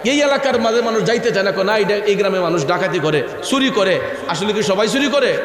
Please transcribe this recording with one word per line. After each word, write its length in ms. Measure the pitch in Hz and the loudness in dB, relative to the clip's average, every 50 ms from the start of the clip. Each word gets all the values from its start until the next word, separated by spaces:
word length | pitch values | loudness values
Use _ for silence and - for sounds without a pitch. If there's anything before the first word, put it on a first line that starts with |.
| - | 0
এই 180 | 226 285 294 | 0 2 2
এলাকার 400 | 285 277 277 269 269 269 247 240 | 2 2 2 2 0 0 0 0
মাঝে 200 | 226 226 220 240 | 0 0 0 0
মানুষ 220 | 233 233 226 220 190 | 0 0 0 0 0
যাইতে 280 | 175 233 240 240 240 | 0 0 0 0 0
চায় 140 | - 196 190 | 0 0 0
না, 60 | 196 | 0
কয়, 120 | 190 190 190 | 0 0 0
"না, 140 | 202 220 | 0 2
এটা 180 | 220 202 185 208 | 0 2 0 0
এই 200 | 208 202 208 202 | 0 2 0 0
গ্রামে 240 | 190 202 196 185 185 | 2 2 0 0 0
মানুষ 260 | 180 165 175 175 - | 0 0 0 0 0
ডাকাতি 340 | - 175 175 185 190 160 180 | 0 0 0 0 -2 -2 -2
করে, 240 | 147 156 151 147 120 - - - - - | 0 0 0 0 -2 -4 -8 -10 -6 -2
চুরি 200 | 254 269 262 262 | 0 0 0 2
করে।" 300 | 180 208 190 190 175 139 - - - - - | 2 2 2 2 2 0 -2 -4 -8 -8 -6
আসলে 260 | - 175 151 190 214 202 | -6 -4 -2 -2 -2 0
কি 100 | 208 208 | 0 0
সবাই 240 | - 190 190 220 | 0 0 0 0
চুরি 200 | 220 175 269 277 | 0 0 0 0
করে? 300 | 277 247 285 262 208 160 - - | 2 2 2 2 2 0 -2 -2